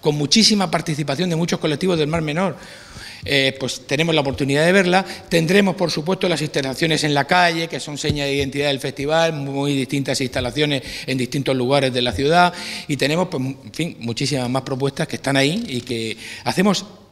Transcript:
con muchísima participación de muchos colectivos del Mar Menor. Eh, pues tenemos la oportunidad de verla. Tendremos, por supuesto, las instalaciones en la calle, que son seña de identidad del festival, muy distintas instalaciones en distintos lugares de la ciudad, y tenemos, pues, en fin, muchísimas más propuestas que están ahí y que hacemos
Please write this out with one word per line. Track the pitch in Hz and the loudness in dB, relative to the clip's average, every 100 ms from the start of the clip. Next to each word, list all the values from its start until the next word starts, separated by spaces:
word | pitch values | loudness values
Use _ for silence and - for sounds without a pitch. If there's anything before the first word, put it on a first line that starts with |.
con | 160 147 | 0 0
muchísima | 143 - - 214 185 | 2 4 4 4 2
participación | 170 160 147 143 139 180 | -2 -2 -4 -2 -2 0
de | 160 | 0
muchos | 170 170 | 0 0
colectivos | 165 147 185 170 | -2 0 0 2
del | 147 | 0
Mar | 170 | 0
Menor. | 156 151 190 - - - - - - - | -2 0 -2 -4 -14 -20 -18 -18 -16 -14
Eh, | - 139 135 131 | 0 2 2 0
pues | 127 - - | -6 -6 -4
tenemos | 139 165 156 | 0 2 2
la | |
oportunidad | 139 131 135 139 160 | 2 0 0 2 4
de | |
verla. | 196 180 180 190 - - | 4 4 2 0 -10 -2
Tendremos, | 170 160 196 196 165 | 0 4 4 4 2
por | 175 | -2
supuesto, | 151 151 185 185 | -2 -2 0 0
las | 160 | 0
instalaciones | 151 156 135 127 165 156 | -2 -2 -4 -2 0 2
en | 156 | 2
la | 143 139 | 0 4
calle, | 180 175 165 165 | 4 4 2 -4
que | 151 | -6
son | 143 147 | -8 -6
seña | 151 147 143 | -2 -2 0
de | |
identidad | 139 139 139 147 | 0 -2 0 0
del | 139 | 0
festival, | 143 131 139 160 165 | -4 -6 0 2 2
muy | 156 139 139 143 139 | 0 -4 -2 0 0
distintas | 131 143 139 131 | 0 -2 -2 -2
instalaciones | 131 135 123 117 151 143 - - - | -2 -2 -2 0 0 0 -4 -12 -4
en | 131 | -2
distintos | 123 147 135 135 | -2 -2 0 0
lugares | 123 143 135 | 4 4 4
de | 123 | 0
la | 123 | -2
ciudad, | 120 139 170 175 175 - - - | 0 2 6 4 2 -12 -12 -6
y | 139 | 0
tenemos, | 135 160 180 | 2 2 0
pues, | 147 | -2
en | 131 135 - | -4 -6 -14
fin, | - 165 - | -6 -6 -6
muchísimas | 117 120 139 135 123 | -6 -4 -2 -2 0
más | 131 | -2
propuestas | 127 131 139 - 156 | -2 -2 -2 -2 -6
que | 117 | -4
están | - 139 | 0 2
ahí | 139 185 233 | 2 2 -4
y | 127 | -6
que | 113 117 113 101 - - - | -4 -4 -4 -8 -12 -8 -4
hacemos | 160 196 185 - - - | 2 2 2 -4 -18 -20